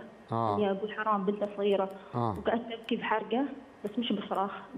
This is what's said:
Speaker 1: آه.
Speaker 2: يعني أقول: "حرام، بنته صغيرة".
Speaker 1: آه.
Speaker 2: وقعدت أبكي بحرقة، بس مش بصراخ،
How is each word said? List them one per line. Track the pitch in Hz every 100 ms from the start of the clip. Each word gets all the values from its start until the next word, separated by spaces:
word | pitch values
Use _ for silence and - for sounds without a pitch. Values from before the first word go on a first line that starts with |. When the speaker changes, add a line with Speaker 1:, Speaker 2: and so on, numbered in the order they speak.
| - - -
Speaker 1:
آه. | 113 113 104
Speaker 2:
يعني | 202 190
أقول: | 208
"حرام، | - 214 208 190
بنته | 202 208 202
صغيرة". | 202 190 190 - - 123
Speaker 1:
آه. | 117 104
Speaker 2:
وقعدت | - 226 233
أبكي | 226 - 226
بحرقة، | - 220 202 226 277 - - - 202
بس | 247
مش | 233
بصراخ، | 196 - 185 202 - -